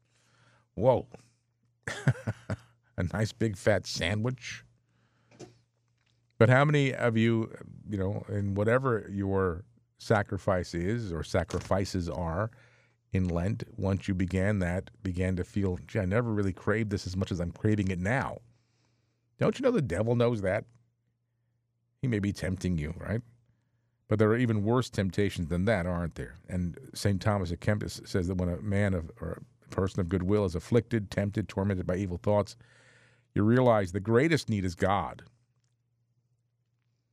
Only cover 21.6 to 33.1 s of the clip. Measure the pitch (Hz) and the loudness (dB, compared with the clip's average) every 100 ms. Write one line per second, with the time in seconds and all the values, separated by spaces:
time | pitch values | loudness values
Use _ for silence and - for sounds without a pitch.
21.6 | _ _ _ - 131 104 101 - 92 92 | _ _ _ -6 -2 0 0 -2 -4 -2
22.6 | 92 85 73 82 82 - - _ _ _ | -2 -2 -4 -6 -4 -4 -6 _ _ _
23.6 | _ _ _ _ - 107 107 117 120 107 | _ _ _ _ -2 2 4 4 2 2
24.6 | 101 123 120 - 98 92 101 - 80 87 | 2 2 0 -2 -2 0 0 0 -2 0
25.6 | 101 104 90 87 82 - - - - 90 | 2 0 0 -2 -4 -8 -12 -14 -8 -4
26.6 | 87 80 - - 104 95 107 101 87 87 | -4 -6 -14 -2 0 2 2 0 -2 -2
27.6 | - 104 92 - - 101 87 92 90 87 | 0 0 -2 -10 -4 -2 0 0 0 -2
28.6 | 104 98 101 90 80 - 82 - - _ | -2 0 2 0 -4 -10 -10 -10 -14 _
29.6 | - - 95 - 87 95 90 104 95 85 | -6 -2 0 0 0 0 2 2 2 -2
30.6 | - 117 - 113 98 - 101 110 95 - | 2 2 2 -4 -2 -2 -2 -2 -4 -2
31.6 | 98 92 87 92 98 87 104 104 98 - | 0 0 -2 -2 -2 -2 2 2 0 -8
32.6 | - - - _ _ | -20 -20 -20 _ _